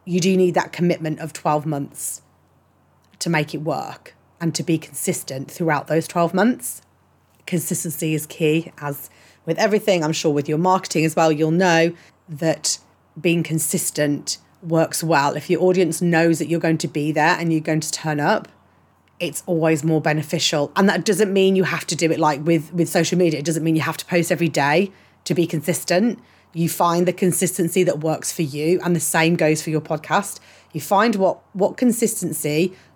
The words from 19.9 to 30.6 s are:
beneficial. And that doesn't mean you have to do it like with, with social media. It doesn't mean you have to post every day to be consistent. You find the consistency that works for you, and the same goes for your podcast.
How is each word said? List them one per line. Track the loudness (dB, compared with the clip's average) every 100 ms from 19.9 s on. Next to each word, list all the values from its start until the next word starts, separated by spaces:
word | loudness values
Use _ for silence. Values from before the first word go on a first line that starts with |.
| 0
beneficial. | 0 -2 -2 -2 0 0 0 2
And | 2
that | 2 0
doesn't | 0 2
mean | 2 4 2
you |
have | 0 -4 -6
to | -2
do | 0
it | 2
like | 0 0
with, | 2 0 0
with | -2 0
social | 0 2 2
media. | 2 0
It | -2
doesn't | -2
mean | 0 0
you |
have | -2 -6
to |
post | -2 0 0
every | 0 0
day | 0 2 2 0 -6 _ _
to | -4
be | 0 0
consistent. | -2 -2 -4 0 2 2 -2 -10 _ _
You | -2 -2
find | 2 2 4 2
the |
consistency | 2 0 2 -2 -2 0 2
that | 2 0
works | -2 -4 -6
for | -4
you, | -4 -2 0 0
and | 0
the | 0
same | 0 2 4 4
goes | 2 0
for | -2
your | -4
podcast. | -4 -6 -2 -2 -2 -10 -20 -20